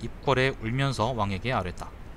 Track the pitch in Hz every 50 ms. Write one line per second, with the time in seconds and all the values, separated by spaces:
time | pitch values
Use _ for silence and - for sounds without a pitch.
0 | - 117 - - - 143 131 127 131 135 135 - 113 113 123 135 139 139 127 101
1 | 104 123 131 113 101 98 98 92 95 120 131 107 90 87 87 - - - - -
2 | - - -